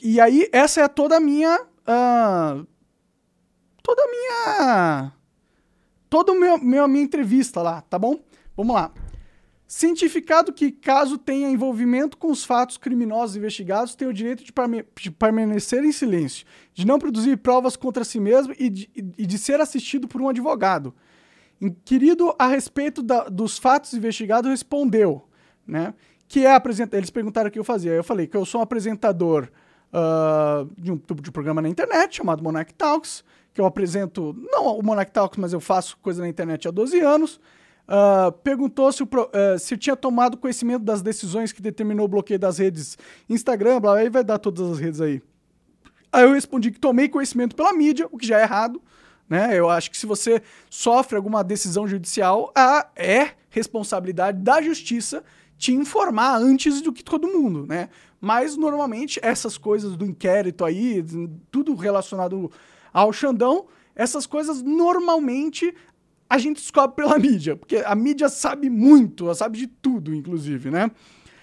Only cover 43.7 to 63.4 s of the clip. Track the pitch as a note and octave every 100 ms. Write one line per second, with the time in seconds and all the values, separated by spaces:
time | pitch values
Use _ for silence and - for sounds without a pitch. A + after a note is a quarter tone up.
43.7 | B3+ G3+ G3+ A3+ B3 G#3+ G#3+ G#3+ E3+ F3+
44.7 | D#3+ E3 D3+ D#3 C3+ - _ _ _ _
45.7 | _ _ _ _ B3+ B3 C#4 - C4 A3+
46.7 | G3 C#4+ B3 C#4+ D4+ C4+ A#3+ B3 - F4
47.7 | F4+ D4 D4 E4 A#3+ A3+ G#3+ A3 G3+ A3+
48.7 | B3+ - _ _ _ - E3 A3+ F#3+ E3+
49.7 | E3+ - - G#3+ G3+ A#3 A3+ - - _
50.7 | - A#3 A#3+ B3+ G#3 G3 A3 F#3 G3+ G3
51.7 | F3 G#3 G3 E3+ - F#3 G3+ - C#4 B3+
52.7 | D4 - - F#3 A3 D4 - _ A3 A3+
53.7 | A3+ G3+ G3 F3+ F3 F#3 F#3+ G3 D4+ D#4
54.7 | D#4+ - A#3+ - D4 - _ _ _ -
55.7 | B3+ C#4+ G#4+ F#4+ G#3+ B3+ A#3+ B3+ C4+ D#4
56.7 | C#4 D#4+ A#3+ - D#4+ E4+ F#4+ B3+ D#3 C#3+
57.7 | E3 - - _ _ G3 A3+ D4+ D4 D4+
58.7 | D4 C#4 A3 C#4+ - A3+ - A3+ - G#3+
59.7 | G#3 G#3 E3+ G3+ D#3+ F#3+ G3 F#3 - E3+
60.7 | F3+ B3 G3+ D#3+ E3 E3+ D#3+ _ C4 D#4
61.7 | A3+ G3 G3 F#3+ G3 F3+ F#3+ E3 - _
62.7 | _ _ E3+ G#3 G#3+ C#4+ A#3